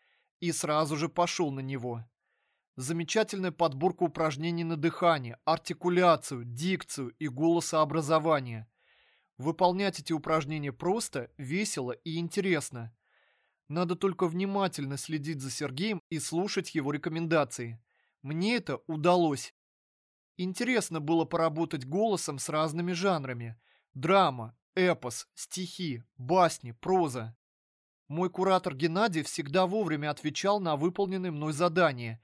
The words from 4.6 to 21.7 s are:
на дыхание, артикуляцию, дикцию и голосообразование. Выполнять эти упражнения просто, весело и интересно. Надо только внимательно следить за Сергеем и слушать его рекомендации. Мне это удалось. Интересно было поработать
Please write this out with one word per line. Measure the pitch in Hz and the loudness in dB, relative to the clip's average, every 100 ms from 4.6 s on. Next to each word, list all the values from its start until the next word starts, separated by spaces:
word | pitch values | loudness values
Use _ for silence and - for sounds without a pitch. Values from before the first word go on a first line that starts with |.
на | 165 160 | -2 0
дыхание, | 165 - 175 151 120 117 - | 0 2 2 2 -2 -6 0
артикуляцию, | 165 - 180 175 180 180 127 - 127 120 | 0 -2 -4 2 6 6 6 2 -8 -8
дикцию | 120 175 175 - - 123 - | -4 -2 -2 -4 -8 -8 -6
и | 151 | -6
голосообразование. | 127 165 170 - 160 151 156 147 160 160 147 123 113 110 _ _ _ _ _ _ - | 0 2 2 2 2 2 2 2 2 4 2 0 -10 -12 _ _ _ _ _ _ -6
Выполнять | 139 160 180 180 196 180 | -2 2 2 4 0 -2
эти | - | -4
упражнения | 156 156 160 143 156 143 | -4 0 0 0 -4 -4
просто, | 120 175 220 - 135 120 - | -2 0 0 -2 -6 -8 -10
весело | 131 180 208 - 127 | -4 -2 -2 -4 -4
и | 120 165 160 | -6 -6 -4
интересно. | 170 208 190 156 - 123 113 _ _ _ _ _ _ _ - | -4 -2 0 0 -2 -10 -14 _ _ _ _ _ _ _ -6
Надо | 160 175 175 | -2 -2 0
только | 196 185 175 | -2 0 0
внимательно | 170 196 196 190 - 139 139 | 0 -2 0 -2 -2 -6 -6
следить | - 156 147 147 | -6 -6 -4 -6
за | 131 | -6
Сергеем | - 143 131 220 190 - | -6 -6 -2 -2 -4 -6
и | 160 | -6
слушать | - 165 196 202 165 160 | -2 -2 -2 -2 -2 -2
его | 139 | -2
рекомендации. | 147 170 160 165 160 135 - 117 113 _ _ _ _ | -2 -4 -4 2 2 2 -4 -10 -12 _ _ _ _
Мне | 135 160 202 240 | -8 -2 0 0
это | - 131 - | -2 -6 -6
удалось. | 156 170 180 165 139 - _ _ _ _ _ _ _ _ - | 0 4 6 4 0 -6 _ _ _ _ _ _ _ _ -6
Интересно | 180 185 233 240 - 160 | -4 -2 0 2 0 -2
было | 147 165 | 2 2
поработать | 156 165 165 151 160 | 2 0 0 0 -4